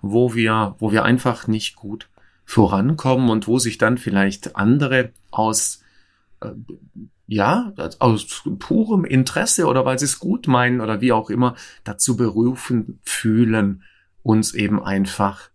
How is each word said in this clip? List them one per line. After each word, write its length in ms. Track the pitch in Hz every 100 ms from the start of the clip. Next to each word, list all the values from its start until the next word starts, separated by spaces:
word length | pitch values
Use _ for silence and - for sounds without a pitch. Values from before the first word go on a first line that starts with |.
wo 320 | 98 110 123
wir, 420 | 117 110 110 107 -
wo 120 | 110
wir 120 | 107
einfach 440 | 110 127 127 117 -
nicht 280 | 110 - -
gut 340 | 101 107 - _ _ _ -
vorankommen 840 | - 98 98 113 156 131 127 123
und 180 | 110 107
wo 120 | 123
sich 180 | 120 107
dann 200 | 110 123
vielleicht 580 | - 98 98 98 - -
andere 560 | 101 139 139 131 123 _ _
aus, 500 | - 110 110 - - _ _ _ _ _ _
äh, 100 | 107 92 117 - - - - _ -
ja, 460 | 110 101 202 233 202 - -
aus 440 | 123 110 - - - -
purem 440 | - 220 214 208
Interesse 640 | 165 131 127 - 220 - 160
oder 200 | 127 131
weil 140 | 131
sie 60 | 143
es 140 | -
gut 280 | 180 233 -
meinen 320 | 123 123 123
oder 220 | 110 107
wie 100 | 127
auch 180 | 113 110
immer 260 | 107 123 123 - -
dazu 320 | - 104 - 117
berufen 840 | 117 101 120 127 - 120 107 -
fühlen, 800 | - - 113 110 117 110 101 95 _ _ _ _
uns 320 | - 110 107
eben 280 | 113 104 104
einfach 680 | - 98 95 - 101 98 -